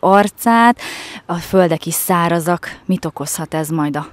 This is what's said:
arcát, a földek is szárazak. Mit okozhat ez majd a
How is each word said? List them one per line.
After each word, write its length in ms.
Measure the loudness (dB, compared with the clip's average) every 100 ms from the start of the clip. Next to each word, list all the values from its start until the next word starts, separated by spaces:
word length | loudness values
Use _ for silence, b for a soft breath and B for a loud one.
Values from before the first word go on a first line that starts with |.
arcát, 800 | 4 4 4 0 2 4 4 4 B B B B -8
a 80 |
földek 520 | -8 0 2 2 0 -4
is 80 |
szárazak. 880 | -6 -2 0 2 0 0 -2 -4 -12
Mit 200 | -4 -2
okozhat 500 | -4 -8 -8 -8 -6
ez 140 | -4 -2
majd 280 | -2 -2 -4
a 100 | -8